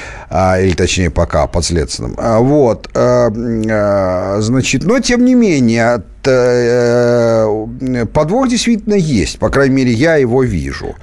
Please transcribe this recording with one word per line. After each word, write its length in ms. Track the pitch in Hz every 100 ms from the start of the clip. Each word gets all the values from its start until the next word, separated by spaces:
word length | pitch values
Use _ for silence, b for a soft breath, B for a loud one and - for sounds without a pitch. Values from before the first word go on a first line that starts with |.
| B B B
А, 280 | 85 92 92
или, 140 | 95
точнее, 360 | 85 90 95 85
пока 380 | 85 82 78 69
подследственным. 640 | 87 78 85 - - 58 -
А, 220 | 117 113
вот, 500 | 131 151 123 101 -
э, 360 | 120 123 123 120
э, 1080 | 110 120 113 110 107 104 101 92 92 95 101
значит, 440 | 110 131 - 135
но, 160 | 160 254
тем 240 | - 240
не 100 | 247
менее, 720 | 247 214 147 117 117 117 120 - - 135
э, 1800 | 131 123 123 120 123 120 120 120 120 117 113 110 107 113 127 131 123 110
подвох 360 | 151 156 240 262
действительно 460 | 240 240 220 208
есть, 440 | 208 156 110 73 -
по 100 | 110
крайней 260 | 135 139
мере, 180 | 135 127
я 240 | 113 165 156
его 260 | 123 131
вижу. 520 | 123 87 69 64 - -